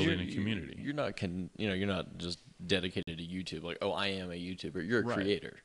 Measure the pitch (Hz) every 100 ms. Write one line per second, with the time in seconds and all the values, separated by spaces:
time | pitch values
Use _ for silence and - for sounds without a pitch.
0 | 156 90 - - 101 107 73 - 135 147
1 | 127 101 98 87 90 - 107 92 101 92
2 | - 90 87 85 - - 87 95 92 98
3 | 87 82 85 92 90 80 85 85 101 85
4 | 101 95 92 87 90 92 82 80 85 117
5 | 113 110 98 92 - -